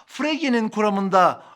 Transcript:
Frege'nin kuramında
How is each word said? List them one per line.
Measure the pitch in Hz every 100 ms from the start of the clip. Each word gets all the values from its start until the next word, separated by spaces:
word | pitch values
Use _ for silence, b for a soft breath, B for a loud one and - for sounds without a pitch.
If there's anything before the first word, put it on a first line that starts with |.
| _
Frege'nin | - 302 311 294 240 220
kuramında | 214 214 196 196 185 175 120 B